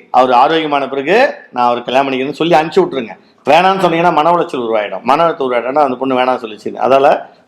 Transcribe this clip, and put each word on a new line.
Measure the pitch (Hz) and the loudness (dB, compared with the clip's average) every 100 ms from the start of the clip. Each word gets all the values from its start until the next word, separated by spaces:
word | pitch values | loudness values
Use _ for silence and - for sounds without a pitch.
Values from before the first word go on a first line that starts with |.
| - | -2
அவர் | 127 127 | 2 4
ஆரோக்கியமான | 120 147 165 156 143 131 | 4 2 0 -2 -4 -4
பிறகு | 135 139 214 294 - - | -6 0 2 0 -2 -10
நான் | 123 120 | -2 0
அவர் | 120 | 0
கல்யாணம் | 123 127 139 | -2 -2 0
பண்ணிக்கிறேன்னு | 131 135 | -2 -4
சொல்லி | 147 165 | -4 0
அனுப்பிச்சு | 160 160 190 | 2 2 0
விட்டுருங்க. | 160 135 110 - _ _ | 0 -4 -10 -14 _ _
வேணாம்னு | - 156 185 190 | 2 2 4 2
சொன்னீங்கன்னா | 180 165 175 | 0 2 2
மன | 151 160 | 2 2
உளைச்சல் | 175 165 139 | 0 -2 -4
உருவாயிடும். | 117 110 101 95 | -2 -2 -4 -6
மன | 117 147 | -2 0
அழுத்தம் | 170 147 131 | 0 0 -2
உருவாயிடும்னா | 123 120 147 | -2 -2 0
அந்த | 139 127 | 0 -2
பொண்ணு | 135 127 | -2 0
வேணாம்னு | 127 120 | 0 -2
சொல்லிச்சு. | 113 104 - | -6 -12 -12
அதால | - 117 135 143 202 - _ | -4 2 4 4 0 -4 _